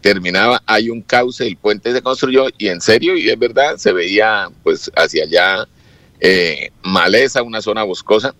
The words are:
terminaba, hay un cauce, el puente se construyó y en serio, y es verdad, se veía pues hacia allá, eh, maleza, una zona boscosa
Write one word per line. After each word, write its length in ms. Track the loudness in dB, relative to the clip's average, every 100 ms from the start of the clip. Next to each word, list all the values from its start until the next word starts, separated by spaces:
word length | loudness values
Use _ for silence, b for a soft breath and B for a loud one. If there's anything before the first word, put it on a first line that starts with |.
terminaba, 600 | 2 0 0 0 2 0 0
hay 240 | 0 0
un 120 | -6
cauce, 440 | 0 0 0 -4 -6
el 120 | -2
puente 340 | -2 -2 -2
se 100 | -2
construyó 440 | -2 -2 0 2 0 -2
y 120 | -6
en 100 | -4
serio, 380 | 2 2 2 0
y 120 | -2
es 80 | 0
verdad, 380 | 0 0 0 0
se 140 | -2
veía 580 | 0 0 2 2 0 -4 -6
pues 260 | -4 -4 -4 -2
hacia 280 | 0 0 0
allá, 420 | 2 2 0 -6 b b b b _
eh, 500 | 2 2 0 -4 -10 _
maleza, 600 | -2 0 4 4 2 0
una 180 | -4 -6
zona 220 | -4 -4
boscosa 500 | -4 -6 0 0 0